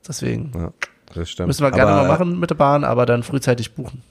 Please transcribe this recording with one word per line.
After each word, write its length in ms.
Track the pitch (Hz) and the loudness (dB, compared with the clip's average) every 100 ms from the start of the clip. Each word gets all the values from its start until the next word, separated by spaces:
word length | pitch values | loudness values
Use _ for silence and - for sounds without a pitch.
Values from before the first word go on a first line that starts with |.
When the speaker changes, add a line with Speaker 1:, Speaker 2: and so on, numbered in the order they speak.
| - | -12
Speaker 1:
Deswegen 440 | 151 127 117 147 104 | -8 -6 -6 -8 -8
Speaker 2:
Ja, 160 | 85 - - _ _ - | -10 -10 -14 _ _ -12
das 140 | 82 | -10
stimmt. 160 | - 90 | -6 -2
Speaker 1:
müssen 160 | 135 | 2
wir 80 | 139 | 2
gerne 200 | - 107 | 4 4
Speaker 2:
Aber 120 | 98 | 4
Speaker 1:
mal 40 | - | 4
machen 320 | 156 175 180 | 2 0 -2
mit 100 | 170 | -2
der 40 | 160 | 2
Bahn, 280 | 139 143 | 4 4
aber 220 | 139 120 123 | 2 2 2
dann 160 | 120 | 2
frühzeitig 500 | 120 139 - 120 113 | 0 -4 0 -2 -2
buchen. 300 | - 123 131 - | -10 -14 -14 -20